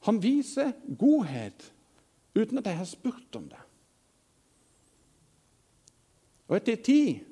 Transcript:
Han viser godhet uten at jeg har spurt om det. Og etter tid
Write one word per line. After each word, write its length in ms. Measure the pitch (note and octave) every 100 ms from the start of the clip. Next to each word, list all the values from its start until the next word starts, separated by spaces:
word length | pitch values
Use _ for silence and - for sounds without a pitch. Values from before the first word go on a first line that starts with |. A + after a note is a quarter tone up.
| -
Han 140 | A3
viser 500 | G3 C#4+ C4+ C4+ C#4+ - -
godhet 760 | C3 C4 D4+ E3+ C3 G#2 - - - - - - - - -
uten 240 | A3 C4
at 80 | G3+
jeg 80 | E3
har 100 | F3+
spurt 480 | - B3+ - - -
om 120 | D2
det. 120 | - - - - _ _ - - - - - - - - _ _ - - - - - - _ - - - - - - -
Og 60 | F#3
etter 220 | B3 A3+
tid 380 | A#3+ D4 C#4+ A#2+ -